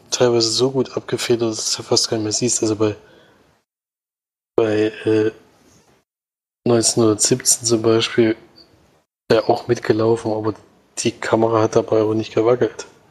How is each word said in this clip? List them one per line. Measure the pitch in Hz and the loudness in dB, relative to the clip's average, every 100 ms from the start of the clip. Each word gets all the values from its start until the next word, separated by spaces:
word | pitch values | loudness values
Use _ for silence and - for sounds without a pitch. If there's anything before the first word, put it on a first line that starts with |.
| _ | _
teilweise | - 123 120 113 | 0 2 4 2
so | 113 127 | 0 0
gut | 135 120 - | 0 -4 -6
abgefedert, | - 123 - 117 117 | -6 -6 -2 0 0
dass | 110 - - | -4 -6 -6
du | |
fast | 117 117 - | -2 -2 0
gar | 113 | -2
nicht | |
mehr | 107 | -4
siehst. | 104 120 - | -2 -2 -2
Also | 110 104 | -2 0
bei, | 107 101 - _ _ _ _ _ _ _ _ _ _ _ _ _ _ - | -2 -2 -12 _ _ _ _ _ _ _ _ _ _ _ _ _ _ -2
bei, | 113 107 107 - 110 | 0 0 -2 -2 0
äh, | 110 107 - _ _ _ _ _ _ _ _ _ _ _ _ 120 | 0 0 -4 _ _ _ _ _ _ _ _ _ _ _ _ 0
neunzehnhundertsiebzehn | 117 110 - 113 104 - 127 - - 117 | 0 0 2 2 2 0 0 0 -2 0
zum | 113 | 0
Beispiel, | 113 113 113 - 113 110 - - _ _ _ _ _ _ - | 2 2 2 2 2 0 -8 -20 _ _ _ _ _ _ 0
ja, | 113 - | 2 2
auch | 107 - | -2 -2
mitgelaufen, | 120 - 110 113 117 110 | -2 0 0 2 0 -2
aber | 110 107 104 - _ _ - | -4 -4 -6 -12 _ _ -6
die | 120 | -6
Kamera | - - 113 113 113 | -6 -2 0 2 2
hat | 110 117 | 2 0
dabei | - 110 | 2 2
auch | 107 | 2
nicht | 110 107 | 0 -2
gewackelt. | - 110 123 110 - - _ _ | 0 2 2 0 -4 -16 _ _